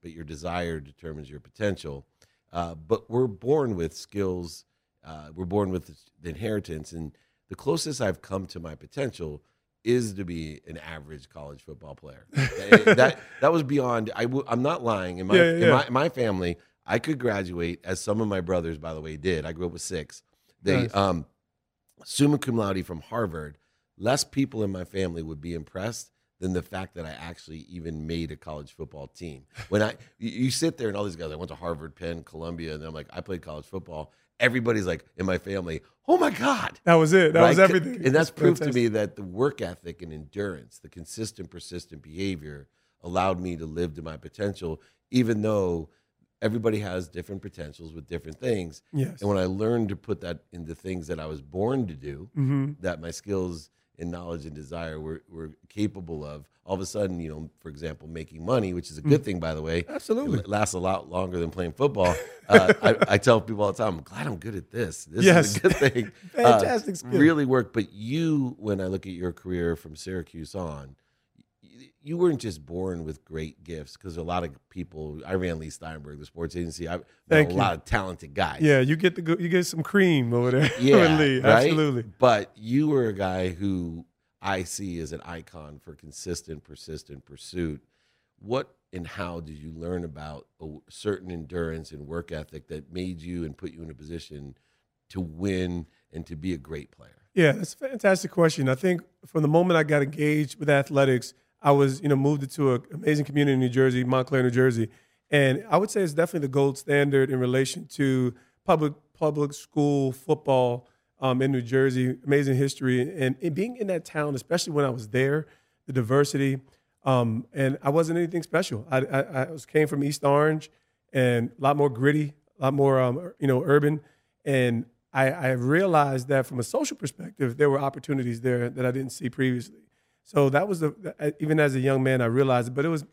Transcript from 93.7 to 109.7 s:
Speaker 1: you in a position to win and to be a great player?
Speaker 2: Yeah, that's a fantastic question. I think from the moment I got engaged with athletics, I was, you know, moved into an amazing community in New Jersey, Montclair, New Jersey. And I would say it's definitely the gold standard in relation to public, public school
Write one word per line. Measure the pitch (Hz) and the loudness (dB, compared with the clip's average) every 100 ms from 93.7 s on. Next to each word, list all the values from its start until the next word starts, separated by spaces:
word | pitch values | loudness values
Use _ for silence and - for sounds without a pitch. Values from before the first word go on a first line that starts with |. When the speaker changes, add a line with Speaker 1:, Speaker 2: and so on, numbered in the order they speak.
Speaker 1:
you | 82 | -12
in | 80 | -16
a | |
position | 65 76 85 - 73 69 - _ _ _ _ _ | -16 -14 -14 -12 -16 -16 -18 _ _ _ _ _
to | 98 | -8
win | 85 80 98 92 90 87 78 _ _ | -8 -6 -2 -2 -2 -4 -8 _ _
and | 78 80 | -14 -12
to | 80 | -8
be | 92 | -6
a | 82 | -6
great | 69 73 - | -8 -12 -14
player? | _ - _ _ | _ -20 _ _
Speaker 2:
Yeah, | 190 156 | 4 4
that's | 208 185 | 4 -4
a | - | -8
fantastic | 269 254 202 185 190 | -10 0 2 2 0
question. | - 165 151 131 | 2 2 4 0
I | 131 | 2
think | 185 175 - _ - | 0 -2 -6 _ -4
from | 165 | 0
the | 151 | 4
moment | 160 180 165 | 4 6 4
I | |
got | 151 147 | 4 2
engaged | 139 151 151 151 147 - | 2 0 0 2 -2 -2
with | 151 | 2
athletics, | 139 135 143 135 127 - - _ _ | 2 4 2 4 2 -2 -16 _ _
I | 143 | 4
was, | 143 139 131 | 6 4 2
you | 147 | 2
know, | 135 | 4
moved | 143 147 | 4 0
into | 135 - 139 | -4 0 2
an | 120 - | 2 -2
amazing | 151 151 151 | -4 0 0
community | 139 143 143 | 2 2 4
in | 131 | 4
New | 127 | 2
Jersey, | 123 131 123 | 4 4 4
Montclair, | 127 131 123 135 | 0 0 2 2
New | 127 | 2
Jersey. | 120 131 113 110 - _ _ _ | 4 4 2 -2 -6 _ _ _
And | 147 135 131 220 | 4 4 2 2
I | 165 | 2
would | 208 | 2
say | 208 | 0
it's | 175 | 0
definitely | 147 170 170 139 | 2 0 0 0
the | |
gold | 139 139 135 | 2 2 0
standard | - 143 143 139 135 | 2 4 4 4 4
in | 131 | 2
relation | 127 131 131 - - | 2 2 0 -4 -10
to | - 139 131 123 - _ _ | 0 2 4 0 -4 _ _
public, | - 165 151 151 _ | 2 2 2 -4 _
public | _ 156 147 143 | _ -2 0 -2
school | 143 - | -4 -6